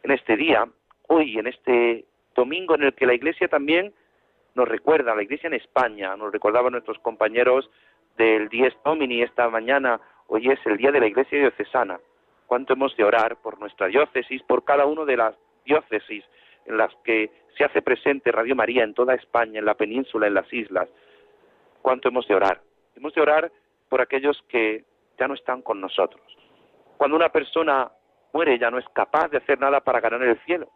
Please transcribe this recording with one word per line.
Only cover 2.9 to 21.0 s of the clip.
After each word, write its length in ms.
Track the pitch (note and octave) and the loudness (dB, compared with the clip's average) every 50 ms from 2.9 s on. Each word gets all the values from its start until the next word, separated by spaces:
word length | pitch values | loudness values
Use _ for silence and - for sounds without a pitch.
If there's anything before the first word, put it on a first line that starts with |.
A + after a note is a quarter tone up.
| - | 0
que 120 | - C3+ | 0 2
la 100 | A#2+ B2 | 2 2
Iglesia 320 | A#2+ C3 D#3+ E3 - F3+ | 2 0 -4 -2 -2 -2
también 460 | F3 - D3 C#3 D3 D#3+ E3+ F#3+ G#3 _ _ _ _ _ _ _ _ _ _ _ _ _ | -2 -2 -2 0 0 0 0 -2 -4 _ _ _ _ _ _ _ _ _ _ _ _ _
nos 120 | B2+ B2 | -2 0
recuerda, 480 | A2+ A2+ - _ C#3+ D#3+ D3+ C3 A#2 A2 | 0 0 -2 _ 2 2 4 2 0 0
la 80 | G#2+ G#2 | -2 -2
Iglesia 240 | G2+ C#3 D3 - | -4 -6 -8 -6
en 80 | E3 D3 | -6 -6
España, 600 | A#2 - _ _ C3+ B2+ A#2 G#2+ G#2 G2 F#2+ G2 | -6 -8 _ _ -2 0 0 -4 -6 -8 -8 -8
nos 160 | G2+ G#2+ G#2 | -8 -8 -6
recordaban 400 | F#2+ G#2 - G#2+ G#2+ A#2+ B2 B2+ | -6 -2 -2 2 2 2 0 0
nuestros 280 | B2 A#2+ - - G#2+ - | -2 -4 -8 -8 -12 -8
compañeros 720 | _ A#2 A2+ - G#2+ G#2+ A2 A#2+ B2 B2+ B2+ C3+ C3+ _ _ _ _ _ _ _ _ _ _ | _ -8 -6 -4 -6 -2 0 2 2 4 2 2 0 _ _ _ _ _ _ _ _ _ _
del 320 | - A2+ A2 A2 A2 G#2+ G#2+ | 2 2 4 4 2 0 -4
Dies 240 | A2+ A#2 C3 B2+ - - _ | 0 0 0 0 0 -2 _
Domini 360 | C#3+ D#3+ D#3+ C#3+ B2 B2 A#2 | -2 -2 -2 -2 -2 0 -2
esta 280 | A#2+ A#2 _ - A#2+ A#2 | -2 -2 _ -2 -2 0
mañana, 500 | A2+ A2+ A2+ A#2+ C3+ C#3 C3+ B2+ A#2 A2 - - _ _ _ | 0 -2 -2 0 0 0 2 0 -2 -2 -4 -18 _ _ _
hoy 220 | - - A2 A#2+ B2+ | -4 -4 -2 2 0
es 100 | C3+ C3 - | 0 0 0
el 120 | A#2 G#2+ | -4 -2
día 140 | G2+ A#2+ C#3 | 0 0 2
de 80 | C#3+ C#3 | 2 2
la 80 | A#2 | 2
Iglesia 320 | G#2+ G2 B2 C3+ - D3 C#3+ | 2 2 0 -2 0 0 2
diocesana. 600 | C#3 B2 - - G#2 - - C3 A#2 G2 F2+ F2 _ _ _ _ _ _ _ _ _ | 2 0 0 -2 -10 -4 -2 -2 -2 -2 -6 -12 _ _ _ _ _ _ _ _ _
¿Cuánto 260 | - B2 B2 C3+ - C3+ | -4 -4 -4 0 -2 -2
hemos 220 | C3 C#3 C3 - | 0 0 -4 0
de 80 | - G#2+ | 2 2
orar 320 | G#2 A#2 A#2 A2 A2+ A#2 | 4 4 4 2 0 -2
por 220 | _ _ A2+ F#2+ - | _ _ -14 -12 -12
nuestra 280 | G#2+ G2+ - - G2+ | -14 -16 -6 -4 -4
diócesis, 540 | F#2 G2+ C3+ D3+ - _ C3 A#2+ - C3 B2+ - | 0 2 0 0 0 _ -8 -6 -6 -12 -12 -2
por 200 | - B2+ B2 - | -2 -2 0 2
cada 220 | - C#3+ C#3+ C#3 | 2 2 2 2
una 200 | C#3+ D#3 D#3+ D#3 | 0 0 -2 -2
de 120 | C#3+ C3 | -2 0
las 180 | A#2 A2+ A2 G#2+ _ _ _ _ _ _ | 0 0 -2 -2 _ _ _ _ _ _
diócesis 580 | - D3 D#3+ - _ A2+ G#2 - - A2 G2+ - _ _ _ _ _ _ _ _ | 0 0 0 0 _ -6 -6 -6 -8 -16 -16 -16 _ _ _ _ _ _ _ _
en 120 | - A2 | -6 -2
las 180 | A2 A2 - - _ _ | 0 -2 -2 -2 _ _
que 260 | A#2 A2+ A2 A2 G#2+ _ _ _ _ _ | -2 0 0 0 -4 _ _ _ _ _
se 80 | - D3 | -2 -2
hace 160 | C#3+ - - | 0 0 -2
presente 500 | - - B2 - - - C#3+ C#3 _ A#2+ | 0 0 -2 0 0 -2 -2 0 _ -2
Radio 240 | A2+ A2 A2+ A#2+ C3+ | 0 0 -2 -2 0
María 280 | B2+ A2 A#2 A#2+ B2+ A#2 | -2 -2 0 0 0 0
en 100 | G#2+ G#2 | 0 0
toda 220 | - B2 B2+ C3 | -2 0 0 0
España, 440 | A#2+ - _ - A#2 A#2 A2 G#2+ G#2+ | -2 -4 _ -2 -2 -2 -2 -4 -4
en 60 | G#2+ | -2
la 100 | G#2+ G#2 | -2 -2
península, 520 | - A2 G#2 A2+ C3 C3+ - - A2 G#2+ | -2 -2 -4 -2 -6 -6 -4 -2 -2 0
en 60 | G#2 G2+ | 2 0
las 180 | F#2+ F#2+ - | 0 -2 -4
islas? 360 | - A#2+ G#2+ G2+ F#2+ F2+ F2+ - _ _ | -8 -10 -8 -4 -4 -4 -4 -4 _ _